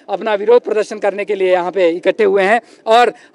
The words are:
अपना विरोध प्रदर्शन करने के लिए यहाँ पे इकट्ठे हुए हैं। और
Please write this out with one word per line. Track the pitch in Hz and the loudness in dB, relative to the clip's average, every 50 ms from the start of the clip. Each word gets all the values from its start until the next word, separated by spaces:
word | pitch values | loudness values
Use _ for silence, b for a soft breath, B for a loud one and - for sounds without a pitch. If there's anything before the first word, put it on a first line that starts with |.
| b - | b -10
अपना | 202 175 220 226 214 | -8 -6 -4 -4 -4
विरोध | 196 208 214 240 247 | -2 2 2 2 2
प्रदर्शन | - 240 - 214 202 - 226 208 | 2 0 -4 -4 -4 -4 -6 -6
करने | 214 202 185 202 202 | -4 -4 -4 -4 -6
के | 185 208 | -6 -4
लिए | 190 185 185 | -2 0 0
यहाँ | 180 180 175 180 | 0 0 -2 -2
पे | 165 190 180 165 | -2 0 0 0
इकट्ठे | 165 180 - 190 180 - 220 | 0 0 -2 -2 -2 0 0
हुए | 196 196 196 185 | 0 2 2 2
हैं। | 196 226 240 b b b b b | 2 0 0 b b b b b
और | - 220 240 240 220 B B B B | 2 4 4 4 2 B B B B